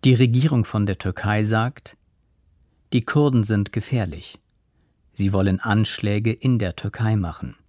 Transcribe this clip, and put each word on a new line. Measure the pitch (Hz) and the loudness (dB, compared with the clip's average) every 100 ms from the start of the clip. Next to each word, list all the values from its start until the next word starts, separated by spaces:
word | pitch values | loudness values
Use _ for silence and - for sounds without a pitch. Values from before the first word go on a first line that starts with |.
| 131 | 6
Die | |
Regierung | 123 127 120 151 131 | 4 4 4 2 2
von | 107 110 101 | 0 0 -2
der | 95 | -2
Türkei | - 87 98 107 | -4 -4 0 0
sagt, | 107 110 117 - - - _ _ _ _ _ _ _ _ _ | 2 0 -2 -6 -20 -20 _ _ _ _ _ _ _ _ _
die | 127 | -2
Kurden | - 151 147 127 | 0 0 2 2
sind | 107 107 101 | 2 0 0
gefährlich. | - - 127 95 78 - - _ _ _ _ _ _ _ - | -4 -4 -4 -4 -8 -16 -20 _ _ _ _ _ _ _ -4
Sie | 98 | 0
wollen | 98 95 95 | 2 2 0
Anschläge | - 104 107 - 104 104 110 | 0 0 0 -2 -2 -2 -2
in | 110 131 123 | -2 0 0
der | 98 - | -2 -6
Türkei | 104 - 110 110 | -10 -4 0 0
machen. | 87 82 - - | -2 -6 -12 -14